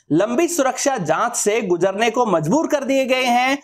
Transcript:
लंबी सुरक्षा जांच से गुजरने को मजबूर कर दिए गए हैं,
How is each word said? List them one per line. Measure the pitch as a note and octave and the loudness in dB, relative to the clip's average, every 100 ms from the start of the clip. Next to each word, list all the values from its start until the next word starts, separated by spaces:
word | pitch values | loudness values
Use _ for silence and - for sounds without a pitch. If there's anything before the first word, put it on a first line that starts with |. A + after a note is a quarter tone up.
| - | -2
लंबी | D3+ G#3+ A#3+ E4+ | 0 2 0 0
सुरक्षा | E4+ C4 B3+ C#4 C4 | 0 -2 0 -2 -2
जांच | D3+ E3 A#3 A#3 | -2 0 -2 -2
से | G#3 A3+ | 0 0
गुजरने | G3+ F3 F#3+ G3 A#3 | 0 0 0 0 -2
को | A#3 A#3 | 0 2
मजबूर | E3 D3+ C4+ E4 | 0 2 0 0
कर | D4 | -2
दिए | B3+ C4+ B3+ | 0 0 0
गए | B3+ | 0
हैं, | B3+ A#3+ B3+ C#4 | 2 2 0 -2